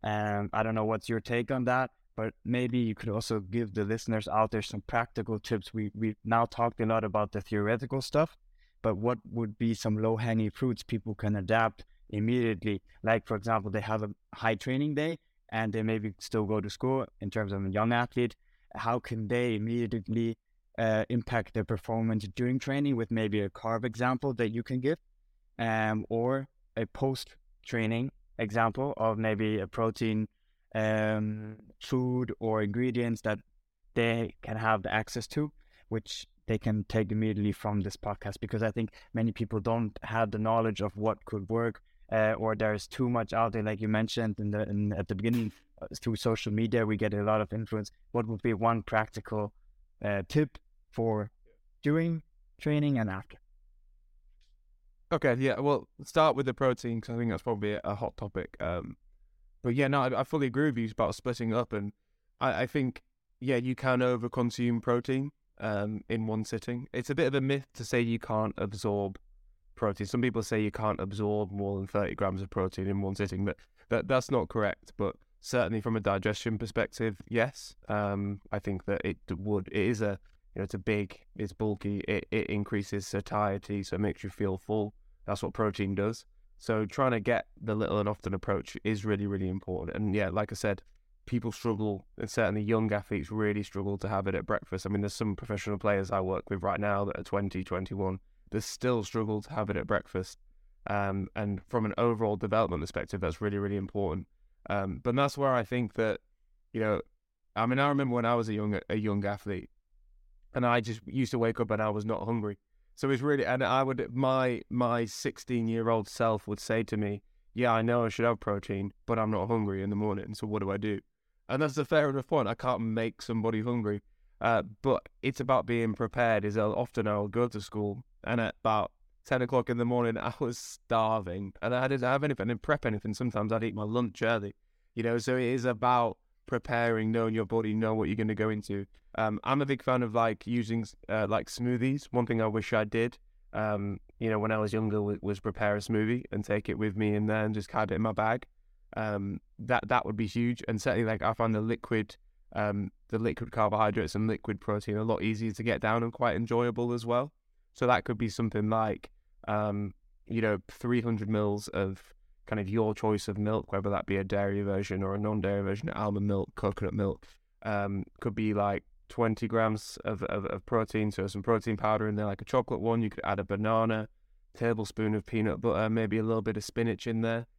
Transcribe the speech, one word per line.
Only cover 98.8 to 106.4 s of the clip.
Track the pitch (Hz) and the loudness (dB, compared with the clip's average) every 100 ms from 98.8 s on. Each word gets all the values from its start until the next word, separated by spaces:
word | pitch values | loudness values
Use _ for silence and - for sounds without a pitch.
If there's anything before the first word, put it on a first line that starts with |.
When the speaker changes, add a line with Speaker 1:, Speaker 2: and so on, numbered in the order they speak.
| 127 120 | 0 0
Speaker 2:
struggle | 101 117 107 107 | 0 -2 -2 -2
to | 104 | -4
have | 135 104 | -4 -2
it | 101 | -2
at | - | 0
breakfast. | 104 - 92 92 - - - - _ - | 0 0 -4 -4 -10 -20 -20 -20 _ -4
Um, | 101 101 98 95 - | -2 0 -2 -4 -4
and | 104 98 - | -4 -4 -2
from | 123 110 | -2 -2
an | - | 2
overall | 120 113 110 104 | 2 2 0 0
development | 101 107 113 85 | 0 2 2 0
perspective, | 78 - - 101 | -4 -6 -6 -2
that's | 87 80 | -2 0
really, | 104 101 | -2 0
really | 101 101 | 0 -2
important. | 95 101 98 85 - _ _ _ - | -2 -2 -2 -2 -6 _ _ _ -4
Um, | 101 98 82 | -2 -2 -2
but | - 123 | 0 2
that's | 139 - | 2 2
where | 139 | 2
I | 127 | 2
think | 107 123 113 - | 0 -2 -2 0
that, | 110 - _ _ | 0 0 _ _